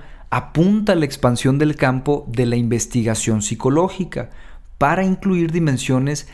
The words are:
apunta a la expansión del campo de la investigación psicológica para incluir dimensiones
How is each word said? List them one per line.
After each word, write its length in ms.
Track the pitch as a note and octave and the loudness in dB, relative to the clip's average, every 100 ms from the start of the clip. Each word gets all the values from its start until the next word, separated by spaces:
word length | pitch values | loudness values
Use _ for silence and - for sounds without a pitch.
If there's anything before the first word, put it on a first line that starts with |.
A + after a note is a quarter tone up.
| - - - | -18 -18 -6
apunta 640 | A#2+ - D3 F#3 G#3+ G#3 | -6 -2 2 4 4 2
a 40 | F3 | 2
la 100 | C#3+ | 2
expansión 520 | - B2 A#2+ C3 C#3 | 0 0 2 2 2
del 180 | D3+ D3 | 2 2
campo 500 | C3+ C3 C#3+ C#3+ - | 0 0 0 -2 -2
de 160 | A#2 | -2
la 120 | A#2+ A#2+ | 0 2
investigación 840 | A#2 A#2 - B2 A2+ A2 - G#2+ | 0 0 0 0 0 0 0 0
psicológica 880 | G2+ A2 B2+ D3 F#3 F#3 F3 - A2+ - - - - - | -2 -2 2 2 0 -2 -8 -6 -10 -14 -18 -18 -14 -2
para 280 | C#3 F3 | 0 2
incluir 480 | F#3+ F#3 G3 F3 E3 | 0 0 0 0 0
dimensiones 760 | E3+ D#3+ B2+ - C3 C3+ D3 - | 2 0 0 0 0 0 -4 -8